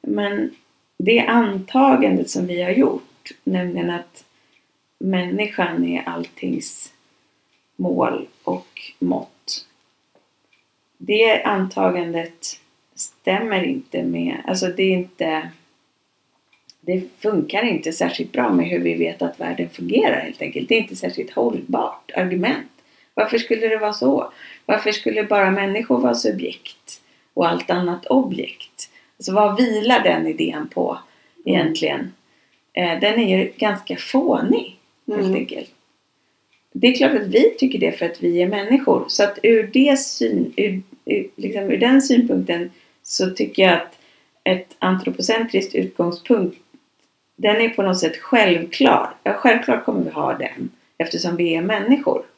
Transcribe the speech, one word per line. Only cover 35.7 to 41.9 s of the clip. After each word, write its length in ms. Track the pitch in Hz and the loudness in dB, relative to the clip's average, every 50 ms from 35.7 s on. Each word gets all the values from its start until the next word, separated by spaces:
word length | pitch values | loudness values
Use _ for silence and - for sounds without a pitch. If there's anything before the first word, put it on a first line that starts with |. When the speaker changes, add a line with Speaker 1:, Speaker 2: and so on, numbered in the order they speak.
| _ _ _ _ _ _ _ _ _ _ _ _ _ _ _ _ _ _ _ _ | _ _ _ _ _ _ _ _ _ _ _ _ _ _ _ _ _ _ _ _
Speaker 1:
Det 140 | _ 190 226 | _ 4 4
är 80 | 247 254 | 4 6
klart 200 | - 277 285 311 | 6 4 4 4
att 120 | 220 208 | 2 0
vi 280 | 190 190 226 302 453 - - | 4 4 6 6 6 4 2
tycker 200 | 269 - - 185 | -2 0 0 0
det 140 | 175 160 | 0 0
för 140 | 165 - 175 | 0 -2 -6
att 160 | 170 170 - | -6 -6 -2
vi 200 | - 175 170 175 | -2 0 2 2
är 60 | 180 190 | 2 0
människor. 560 | 208 202 196 208 254 269 - - - - - - | 0 -4 2 2 2 4 4 2 2 2 0 -2
Så 160 | - - 202 | 2 2 2
att 140 | 202 202 - | 2 2 2
ur 280 | - 233 233 220 208 196 | 4 6 6 6 4 2
det 260 | - 254 269 285 277 277 | 4 4 6 6 4 2
syn-, 540 | - - - - 240 226 214 - - - - | 2 -4 -4 -2 -2 0 2 0 -2 -2 -2
ur, 260 | - 202 208 185 185 190 _ - _ _ | -2 -2 -2 -2 -4 -8 _ -20 _ _
ur, 260 | - - 202 185 - _ | -2 -2 -2 -2 -6 _
liksom 260 | - - 190 - 202 | -8 -8 -6 -6 -4
ur 160 | 196 196 196 190 | -2 -2 0 2
den 240 | 233 247 | 4 6